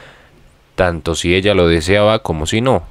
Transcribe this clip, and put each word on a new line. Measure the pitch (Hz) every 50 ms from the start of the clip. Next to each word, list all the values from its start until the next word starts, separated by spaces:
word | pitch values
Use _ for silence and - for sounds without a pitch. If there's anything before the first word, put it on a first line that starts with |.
| - - - - - _ _ _ - - _ _ _ _ _
tanto | - 92 90 85 80 - 85 82
si | - - 85 87
ella | 95 95 104 101
lo | 92 87
deseaba | 85 85 82 80 90 98 104 104 104 110 110
como | - - 85 78 78
si | - - 110
no. | 120 131 117 90 - -